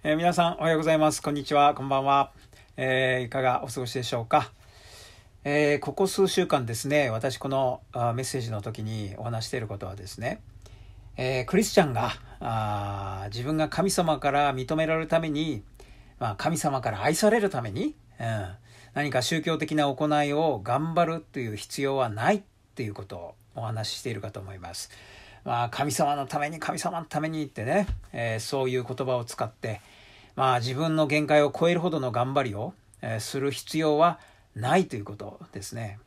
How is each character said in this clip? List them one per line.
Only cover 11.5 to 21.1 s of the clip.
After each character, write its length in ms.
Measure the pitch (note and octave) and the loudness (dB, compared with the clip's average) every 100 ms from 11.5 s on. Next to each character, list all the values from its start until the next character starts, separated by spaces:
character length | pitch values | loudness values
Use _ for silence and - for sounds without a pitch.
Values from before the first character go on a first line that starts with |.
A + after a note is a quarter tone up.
| F#3 | 2
リ 60 | |
ス 80 | A3 | 4
チ 80 | - | 4
ャ 80 | D#3 | 4
ン 40 | |
が、 180 | A#2+ A#2+ - - - | 2 -2 -4 -12 -10
あ 800 | - A2+ G#2+ G#2 G2+ G2+ G2 G2 | -4 -2 -2 -2 -4 -6 -6 -8
ー、 60 | G2+ | -8
自 120 | A2 | -6
分 160 | B2+ D#3 | -4 0
が 100 | D3+ | 0
神 220 | - F#3+ | 2 2
様 300 | F#3+ E3+ D3 | 2 2 2
か 100 | D3 | 2
ら 240 | C#3 C#3+ | 2 2
認 220 | C3 B2+ D#3+ | 0 -2 0
め 100 | D#3+ | 2
ら 80 | |
れ 60 | D#3+ | 0
る 80 | D#3+ | 2
た 120 | E3 | 0
め 120 | D#3+ | 2
に、 320 | D3 D#3+ A#2+ - - - - - - | -2 -2 -4 -8 -20 -20 -20 -20 -6
ま 140 | A#2+ | -4
あ、 20 | G2 | 0
神 220 | D3+ E3 | 0 2
様 240 | D#3 C3+ | 0 0
か 100 | A#2 | -2
ら 100 | G2+ | 0
愛 140 | A#2+ E3 | 0 4
さ 160 | G#3+ | 4
れ 80 | A3+ | 4
る 100 | G3+ | 2
た 140 | C#3 | -2
め 80 | A#2 | -4
に、 240 | G2+ C#4 - - - | -4 -4 -6 -20 -8
う 40 | |
ん、 240 | A#2 A2 F2+ F#2 - - - | -6 -4 -6 -12 -20 -20 -10
何 160 | - D3 | -4 0
か 140 | B2+ | 0
宗 180 | B2 E3+ | 0 0
教 160 | D#3 D#3 | 0 -2
的 160 | D3+ | 0
な 140 | D3+ C#3+ | 2 2
行 200 | C3+ D3+ D3+ | 2 2 2
い 100 | D3 | 2
を 280 | D3 D#3+ A#2+ | 2 2 0
頑 300 | G2+ B2+ D#3+ | 0 0 2
張 220 | E3 E3 | 2 2